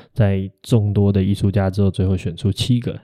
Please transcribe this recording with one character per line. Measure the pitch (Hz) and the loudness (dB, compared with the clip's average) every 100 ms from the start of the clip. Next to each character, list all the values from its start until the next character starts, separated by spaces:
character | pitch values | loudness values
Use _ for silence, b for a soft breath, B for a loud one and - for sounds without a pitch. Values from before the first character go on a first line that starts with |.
| B | B
在 | - 101 95 98 - | 0 0 0 -4 -12
众 | - 117 104 | -2 0 2
多 | 101 101 | 2 2
的 | 98 | 2
艺 | 95 | 0
术 | 98 101 | 0 0
家 | 101 95 | 0 0
之 | 98 | 0
后， | 98 | 0
最 | 92 95 | 0 0
后 | 95 | -2
选 | 92 - | -4 -4
出 | 98 | -2
七 | - - 123 | -2 0 0
个， | - - | -2 -8